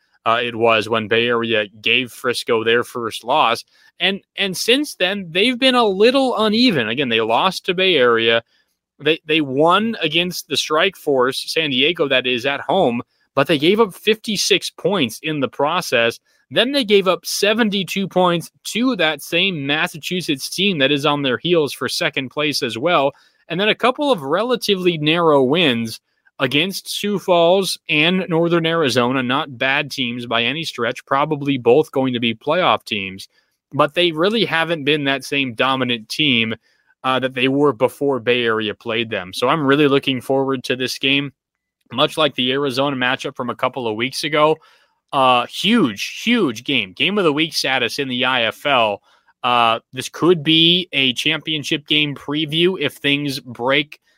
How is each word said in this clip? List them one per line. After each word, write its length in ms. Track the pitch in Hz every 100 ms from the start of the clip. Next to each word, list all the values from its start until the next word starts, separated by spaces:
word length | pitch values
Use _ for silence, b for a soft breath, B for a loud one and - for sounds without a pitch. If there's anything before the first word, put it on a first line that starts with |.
| _ _
Uh, 160 | 113 117
it 120 | 120
was 340 | 113 117 110 104
when 200 | 113 104
Bay 180 | 117 120
Area 400 | 117 117 110 104 110
gave 320 | 110 120 123
Frisco 500 | - 127 117 - 113
their 220 | 113 120
first 400 | 113 127 113 -
loss. 400 | 113 151 120 117 - b b b
And, 220 | 180 196 _ -
and 200 | 196 175
since 380 | - 262 294 -
then, 300 | 180 202 175
they've 280 | 175 240 240
been 160 | 262
a 100 | 247
little 520 | 220 190 226 269 262 202
uneven. 520 | 220 220 254 151 110
Again, 200 | 123 131
they 120 | 113
lost 460 | 113 120 185 - -
to 80 |
Bay 220 | 180 190 156
Area. 460 | 123 113 113 117 - _ _ _ _ _
They, 200 | 143 160
they 160 | 151 160
won 560 | 139 131 160 190 226 -
against 460 | 165 165 180 - -
the 100 | 139
Strike 400 | - 156 190 -
Force, 460 | 151 131 123 - -
San 180 | 160 156
Diego, 360 | 127 143 175 143
that 200 | 127 127
is, 200 | 123 135
at 140 | 139
home, 420 | 120 185 143 117 - _ _
but 120 | 135 147
they 100 | 151
gave 220 | 156 208
up 140 | 214
fifty-six 760 | - 208 214 - 196 - 185 -
points 480 | - 170 202 117 -
in 180 | 156 151
the 80 | 123
process. 720 | - 147 175 - 123 117 - _ _ -
Then 180 | 139 240
they 140 | 285
gave 240 | 214 202 190
up 180 | 175 -
seventy-two 800 | - 202 220 220 202 180 190 190
points 460 | 180 180 170 147 _
to 300 | - 208 262 208
that 260 | 156 147
same 440 | - 170 190 165 139
Massachusetts 800 | 151 175 156 - 180 165 139 -
team 300 | - 202 160
that 140 | 135
is 120 | 143
on 180 | 147 147
their 160 | 139 117
heels 340 | 170 175 143
for 160 | - 123
second 400 | - 165 143 131
place 340 | 151 151 131
as 160 | 123 113
well. 340 | 160 165 139 - b b b
And 100 | 170
then 120 | 214
a 40 |
couple 380 | - 233 262 294
of 100 | 208
relatively 760 | 135 175 247 240 - 190 180 165
narrow 440 | 151 170 165 143
wins 560 | 127 165 156 117 113 - _ _ _ -
against 500 | 135 139 185 185 -
Sioux 300 | - 208 202
Falls 600 | - 175 170 190 185 - -
and 380 | 156 160 185 180
Northern 380 | 165 170 170 165
Arizona, 560 | 165 139 120 120 135
not 360 | 123 135 147 120
bad 320 | 131 139 147
teams 360 | - 120 120 120
by 160 | 117
any 220 | 117 156
stretch, 400 | 156 - 117 - -
probably 500 | 139 151 147 143 139
both 340 | 117 139 147
going 220 | 139 131
to 80 | 120
be 140 | 117
playoff 500 | 113 147 170 156 107
teams. 440 | - 104 95 95 - _ _ _ _
But 220 | 139 151
they 180 | 175 175
really 320 | 156 190 226
haven't 400 | 160 160 165 170
been 200 | 139 151
that 200 | 139 135
same 300 | - 139 131
dominant 540 | 110 131 131 123 117 110
team, 460 | - 151 117 113 110 _ _ _ _
uh, 140 | 131 127
that 140 | 127
they 140 | 127 135
were 240 | 139 147
before 480 | 113 127 - 143 131
Bay 240 | 113 123
Area 300 | 117 110 107
played 340 | 98 117 113 113
them. 240 | 104 90
So 160 | - 123
I'm 180 | 160 135
really 220 | 143 143
looking 320 | 139 135 127
forward 440 | - 135 135 131
to 120 | - 127
this 220 | 127 -
game, 340 | 135 139 143 _ _ _ _ _ -
much 240 | 120 151 -
like 180 | 147
the 180 | 127 127
Arizona 440 | 135 143 123 143 131
matchup 400 | 127 131 143 -
from 140 | 120
a 60 | 110
couple 320 | 127 135 117
of 80 | 107
weeks 280 | 127 -
ago. 340 | 156 151 151 156 b b b b -
Uh, 320 | 143 131 123 120
huge, 760 | - 180 240 139 98 - -
huge 420 | 220 240 151 110
game, 300 | 139 131 95
game 240 | 87 156 208
of 60 |
the 80 | 170
week 200 | 143 160
status 460 | - 139 131 113 -
in 100 | 135
the 160 | 123
I 200 | 127 131
F 200 | 113 -
L. 380 | 147 131 110 101 b b b _
Uh, 380 | 123 123 117 117 _
this 160 | 127 -
could 340 | - 156 175
be 460 | 143 160 165 180 -
a 200 | 139 131
championship 760 | 120 151 156 160 156 - 156 -
game 280 | 151 147
preview 680 | 139 - 151 151 160 180 190
if 140 | 143
things 460 | - 143 143 147 131
break, 600 | 131 117 123 139 147 - _